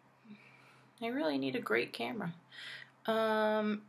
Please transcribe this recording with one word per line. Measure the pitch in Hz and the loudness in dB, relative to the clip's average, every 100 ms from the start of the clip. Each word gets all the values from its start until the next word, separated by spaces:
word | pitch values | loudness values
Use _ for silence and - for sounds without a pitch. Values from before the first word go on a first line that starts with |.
| - _ 220 208 - - - - - - | -20 _ -20 -20 -20 -20 -20 -20 -20 -8
I | 233 | -4
really | 262 320 277 | 0 2 2
need | 269 254 | 0 0
a | |
great | 208 220 240 | 2 2 2
camera. | - 233 240 175 - - - - - - - - | -2 -4 -4 -6 -8 -14 -16 -14 -14 -16 -8 -2
Um, | 220 220 220 214 214 214 208 | 2 2 4 4 4 2 0